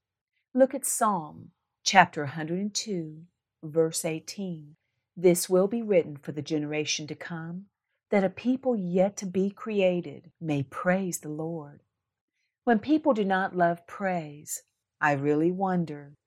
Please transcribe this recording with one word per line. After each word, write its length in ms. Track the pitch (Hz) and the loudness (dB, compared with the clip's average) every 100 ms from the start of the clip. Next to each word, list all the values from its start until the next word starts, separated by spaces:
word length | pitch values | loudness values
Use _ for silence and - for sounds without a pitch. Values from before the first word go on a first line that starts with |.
| _ _ _ _ _ 254 | _ _ _ _ _ 2
Look 180 | 262 | 4
at 140 | 269 - | 2 -4
Psalm 640 | - 220 196 151 165 - _ _ _ | 0 0 0 -4 -14 -20 _ _ _
chapter 400 | - 196 175 - | 4 8 8 6
a 40 | 143 | -6
hundred 320 | 160 156 175 | -6 -6 -4
and 120 | 208 | -4
two, 520 | 202 - 190 156 156 170 _ _ _ | -6 -6 -6 -6 -12 -20 _ _ _
verse 420 | 160 156 160 160 | -4 2 2 0
eighteen. 760 | 170 160 - - 190 165 147 156 _ _ _ - | -4 -6 -8 -8 -8 -8 -12 -20 _ _ _ 2
"This 320 | 180 175 - | 4 4 4
will 200 | 185 196 | 4 4
be 160 | 233 | 0
written 340 | 220 185 147 143 | 2 2 2 -6
for 140 | - | -10
the 100 | 147 | -8
generation 640 | 139 156 147 151 151 - 151 | -4 -4 -2 -4 -4 -4 -6
to 100 | 151 | -12
come, 520 | - 170 165 175 202 _ _ _ _ | -10 -10 -10 -12 -14 _ _ _ _
that 140 | 208 | 0
a 60 | 190 | 0
people 440 | 185 233 254 262 233 | -2 -4 -2 0 -2
yet 400 | 180 180 190 202 | 0 2 2 0
to 100 | 202 | -6
be 240 | 180 196 | -2 -2
created 800 | 202 - 208 185 180 165 139 - _ | -4 -6 0 2 2 -4 -12 -20 _
may 220 | 160 143 | -4 -4
praise 560 | 131 - 180 185 190 160 | -4 -4 0 0 -2 -8
the 100 | 151 | -10
Lord." 540 | 151 160 170 143 143 _ _ _ _ _ _ _ _ | -8 -8 -8 -12 -20 _ _ _ _ _ _ _ _
When 160 | - 226 | 2 2
people 340 | 226 302 311 | 4 2 4
do 100 | 226 | 2
not 320 | 196 190 190 180 | 2 2 0 2
love 300 | 170 170 - | 2 2 -8
praise, 800 | - 196 180 151 147 160 - - _ _ _ | -6 -4 -4 -6 -14 -12 -12 -14 _ _ _
I 120 | 151 | 0
really 360 | 143 143 151 160 | 2 2 2 2
wonder 680 | 185 190 180 160 147 143 147 | 0 0 0 -2 -6 -16 -20